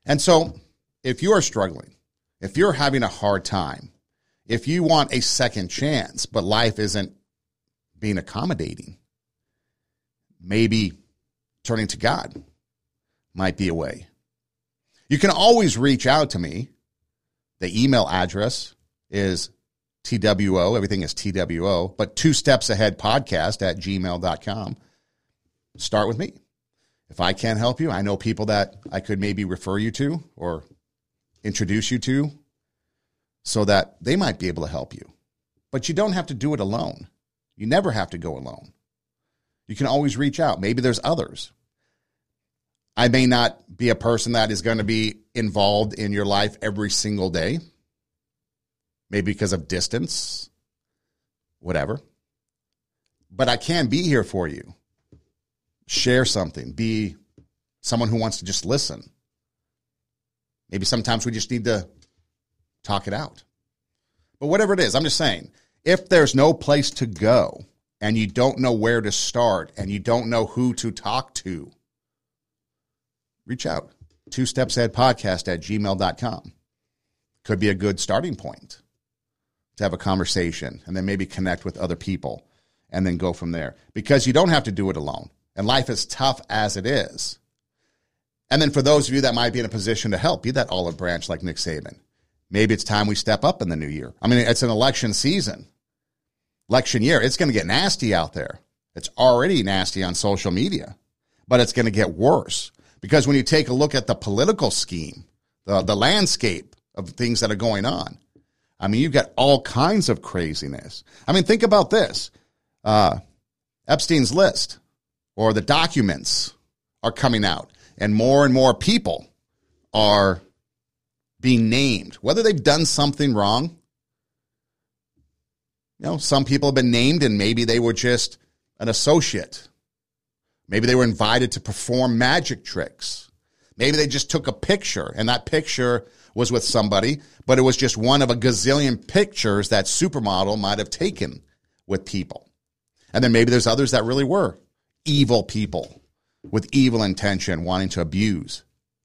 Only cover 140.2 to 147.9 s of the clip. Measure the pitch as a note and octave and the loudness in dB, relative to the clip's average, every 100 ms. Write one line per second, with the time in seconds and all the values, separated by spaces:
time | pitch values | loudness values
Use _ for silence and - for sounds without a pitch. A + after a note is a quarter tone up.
140.2 | G#2 F#2 G2 G#2+ G2 G#2 G2+ - F#3+ - | -2 0 0 0 -2 -2 -4 -4 -4 -4
141.2 | D2 - - _ _ _ - F#2+ - G2+ | -8 -8 -20 _ _ _ -6 -6 -4 -8
142.2 | - - - _ _ _ _ _ _ - | -8 -12 -20 _ _ _ _ _ _ 0
143.2 | B2 A2+ A#2 B2 A2+ A#2+ C3+ B2+ A2+ C3+ | 4 6 6 4 4 2 2 0 0 0
144.2 | C3+ G3 B2+ - _ _ _ _ D#3 D3 | 0 0 0 -4 _ _ _ _ 0 2
145.2 | A#2+ A#2+ B2 A2 G#2 F2 - - _ _ | 4 4 2 -4 -4 -6 -8 -16 _ _
146.2 | _ _ - G#2+ - C#3 B2+ A2+ G#2 F2+ | _ _ -6 -4 0 2 4 2 0 0
147.2 | G#2 F#2+ - E2 E2+ F#2 F#2+ | -2 -2 -4 -4 -2 -2 -2